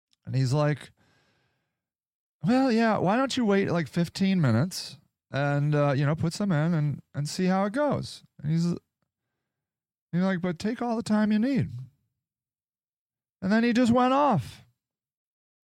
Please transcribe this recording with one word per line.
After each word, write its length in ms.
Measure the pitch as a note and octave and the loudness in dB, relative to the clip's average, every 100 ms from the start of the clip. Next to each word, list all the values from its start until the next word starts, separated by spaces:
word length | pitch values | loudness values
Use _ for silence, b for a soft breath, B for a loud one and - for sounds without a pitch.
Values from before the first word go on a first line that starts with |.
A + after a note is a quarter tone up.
| _ _ - | _ _ -6
And 80 | B2 | -2
he's 180 | C3 | 0
like, 380 | D3 D3 D3 - _ _ _ _ _ _ _ _ _ _ _ _ _ _ _ | 2 0 -2 -8 _ _ _ _ _ _ _ _ _ _ _ _ _ _ _
"Well, 280 | D#3+ B3+ C4+ | 0 2 2
yeah, 280 | A3+ A3+ G#3 | 2 2 2
why 180 | E3+ A3+ | 0 0
don't 180 | C4+ - | 0 0
you 100 | A3+ | 2
wait, 260 | G3 D3 | 2 2
like, 160 | E3+ C#3+ | -2 -2
fifteen 520 | - E3+ - F#3+ F#3+ | -2 -2 0 0 2
minutes 600 | C#3 A2+ F3+ - - - _ _ _ | 4 2 0 -4 -12 -18 _ _ _
and, 420 | C3 C#3+ C#3+ D3 | -4 0 0 0
uh, 200 | D3 C#3+ | 2 2
you 120 | C3+ C#3+ | 2 0
know, 80 | |
put 200 | D#3+ E3 | 0 -2
some 180 | - G#3 | -2 -2
in 240 | D3+ D#3+ E3 | 0 0 0
and, 260 | D3 - - - | -2 -4 -10 -8
and 120 | D3 | -8
see 180 | - F3+ | -2 0
how 200 | F#3+ G3+ | 0 0
it 80 | |
goes?" 500 | A3+ D4 C#3 B2+ - _ _ | -2 -2 -2 -6 -12 _ _
And 120 | C#3+ | -2
he's, 120 | E3 F3 - _ _ _ _ _ _ _ _ _ _ _ _ - | 0 0 -2 _ _ _ _ _ _ _ _ _ _ _ _ -6
he's 100 | E3+ | -2
like, 180 | F#3+ F3+ | 0 -2
"But 200 | F3+ E3 | -4 -4
take 240 | G#3+ A#3+ | -6 -4
all 120 | A#3+ A3+ | -4 -4
the 60 | |
time 300 | - G#3+ G#3+ | 0 0 2
you 80 | G#3+ | 2
need." 320 | B3 C4 B2 A#2+ - _ _ _ _ _ _ _ _ _ _ _ _ _ _ - | 0 0 -2 -6 -14 _ _ _ _ _ _ _ _ _ _ _ _ _ _ -8
And 100 | F#3 | 0
then 120 | A3 | 2
he 100 | A#3+ | 2
just 180 | A#3 A#3+ | 2 4
went 220 | A#3+ B3+ | 4 2
off 500 | C4+ D4 F#3 - - - _ _ _ _ _ _ _ _ _ | 2 2 0 -2 -12 -20 _ _ _ _ _ _ _ _ _